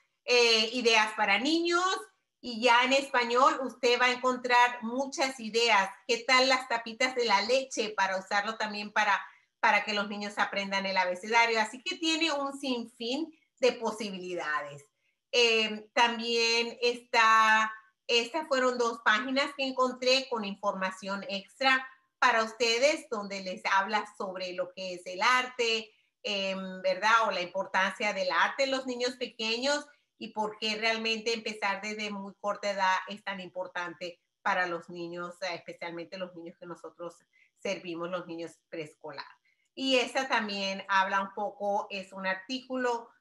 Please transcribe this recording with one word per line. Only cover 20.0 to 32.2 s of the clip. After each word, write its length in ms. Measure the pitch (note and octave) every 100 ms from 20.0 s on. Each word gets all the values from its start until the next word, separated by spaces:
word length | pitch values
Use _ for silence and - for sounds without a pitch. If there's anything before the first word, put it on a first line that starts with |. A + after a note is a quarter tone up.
| B3+ C4 C4
con 140 | A3+
información 800 | G3+ G3 G3+ F#3+ F#3+ - G3 G3 F#3
extra 580 | G3 - - C4+ C4+ B3+ - _ _
para 260 | B3+ A3+
ustedes, 640 | A3 - A#3 A#3 C#4 D#4 -
donde 300 | G#3+ G3 G3
les 220 | F#3 F#3 F#3+
habla 400 | G3 G3 G#3+ G#3 -
sobre 360 | G3 F#3 F#3
lo 200 | F3+ F3+
que 220 | - F#3
es 80 | F3
el 160 | F3+ F3+
arte, 720 | A3 B3+ B3 - A#3 A3+ A3 _ _ _
em, 580 | G#3 G3+ F#3+ F#3+ F#3+ F#3
¿verdad? 460 | F#3 F#3 G#3+ A3+ A3
O 60 |
la 80 | F#3+
importancia 720 | F3 F#3+ F#3+ G3 G3 - G#3+
del 180 | G3 F#3
arte 340 | E3+ G3+ -
en 60 | C4+
los 160 | C4 B3+
niños 300 | A#3+ B3 B3+
pequeños 680 | A#3+ - A3 A#3 C4+ D4 C#4+ _ _ _
y 100 | A3
por 280 | - G#3+ -
qué 180 | A3 G#3
realmente 580 | A3 A3 A3 A3+ A3
empezar 480 | A#3 A3 G#3+ G3+ F#3+
desde 280 | G#3+ G#3+ G#3
muy 220 | G3+